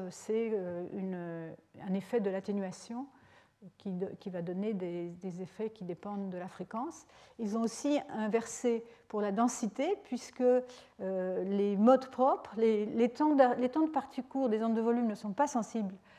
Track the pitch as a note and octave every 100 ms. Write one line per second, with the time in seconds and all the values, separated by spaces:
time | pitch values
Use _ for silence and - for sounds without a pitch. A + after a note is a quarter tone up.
0 | F#3 - - A3 A3+ G#3+ F3+ F3 F3 G3
1 | F#3+ F3+ F3 E3 E3 - _ - F#3+ F#3+
2 | F#3+ A#3+ G3 F#3+ G3 G3+ F#3+ F3+ - A#3
3 | C#4 - - - _ _ F#3 - G3+ F3+
4 | F#3+ - G3 F3+ E3+ F3+ G#3+ G3+ F3+ F3
5 | F3 F3 F#3+ F3 F3 - A3 A3 F3+ E3+
6 | G3+ G3+ G3 F3+ F3+ - F#3 A3 D4+ -
7 | - - - - G#3+ A3+ A#3 - C#4+ D4
8 | - A3 G#3+ A3+ A3+ - A#3+ A3+ A#3 -
9 | - G#3 G3+ G3 A#3+ - A3 - D4+ G4+
10 | - A#3+ - - B3 B3 B3 - - -
11 | F#3+ F#3+ F#3 F3+ F#3 G3+ G3+ G3 A3 C4
12 | C4 - C4 F#4 - G#3 A3+ G#3+ G#3 A3+
13 | A#3+ B3 D4+ C#4+ B3 A#3+ B3 D#4+ D#4 C#4+
14 | - - B3+ C4+ C4 G#3+ A3+ A3+ A3+ A#3+
15 | A#3 G3+ G#3+ F#3+ C#4+ A#3+ G3+ A3+ G3 F#3+
16 | _